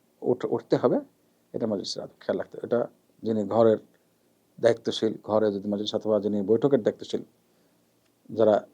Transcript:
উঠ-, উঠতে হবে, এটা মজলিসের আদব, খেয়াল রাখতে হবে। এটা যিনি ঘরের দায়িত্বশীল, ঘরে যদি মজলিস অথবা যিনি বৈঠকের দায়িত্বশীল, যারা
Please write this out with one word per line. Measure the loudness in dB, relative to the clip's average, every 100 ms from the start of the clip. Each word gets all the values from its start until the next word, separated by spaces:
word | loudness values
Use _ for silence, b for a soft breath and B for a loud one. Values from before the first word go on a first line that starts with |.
| _ -8
উঠ-, | -4 -2 -2
উঠতে | -6 -2 0
হবে, | 2 0 -4 _ _ _ _
এটা | -6 -4
মজলিসের | -4 -6 -12
আদব, | -14 _
খেয়াল | -6 -6
রাখতে | -6 -10
হবে। | -4
এটা | -2 -2 _ _ _
যিনি | -4 -2
ঘরের | 0 4 6 4 -2 _ _ _ _ _ _ 0
দায়িত্বশীল, | 0 2 -4 -2 -2 -4
ঘরে | -2 2 2
যদি | 0 -2
মজলিস | -4 -4 -4
অথবা | 0 0
যিনি | 0 -2
বৈঠকের | 2 2 4 2
দায়িত্বশীল, | 0 -4 -6 -10 -10 _ _ _ _ _ _ _ _ _ -8
যারা | 0 2 2 0